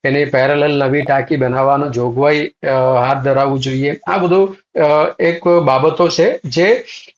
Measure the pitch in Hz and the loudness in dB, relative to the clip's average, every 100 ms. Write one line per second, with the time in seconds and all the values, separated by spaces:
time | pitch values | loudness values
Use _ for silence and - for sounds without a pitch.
0 | 139 139 143 131 135 147 147 143 139 143 | 0 0 0 0 2 2 0 0 0 -2
1 | 143 135 131 147 131 127 135 139 143 120 | 0 -2 0 -2 0 0 0 0 -2 -4
2 | 120 120 147 151 147 _ 147 131 131 127 | -4 0 0 0 -4 _ -4 0 2 0
3 | 123 139 135 131 139 135 131 131 143 139 | 0 -2 0 0 0 -2 -4 -2 -4 -4
4 | - 190 180 185 196 196 _ - 151 151 | -4 -2 2 2 0 -4 _ -2 2 2
5 | 156 - 170 170 175 175 143 131 156 156 | 0 0 -2 0 2 2 4 2 2 2
6 | 175 160 185 - 143 139 185 247 - - | 0 2 0 0 -6 0 2 0 -2 -20
7 | - | -20